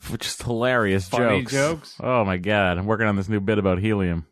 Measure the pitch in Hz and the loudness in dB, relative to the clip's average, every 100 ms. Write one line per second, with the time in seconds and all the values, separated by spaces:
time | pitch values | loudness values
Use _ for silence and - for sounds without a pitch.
0 | - 131 - - 120 117 123 123 101 98 | -12 -8 -8 -8 -4 -2 2 2 2 2
1 | 92 120 120 98 113 135 147 160 - - | 0 0 2 2 0 0 0 -2 -10 -8
2 | 123 127 98 92 95 104 92 87 101 107 | 0 0 2 -2 0 2 2 0 0 0
3 | 110 98 95 107 98 104 95 90 110 101 | 2 0 0 -2 0 0 2 0 0 0
4 | 92 82 - | 0 -2 -6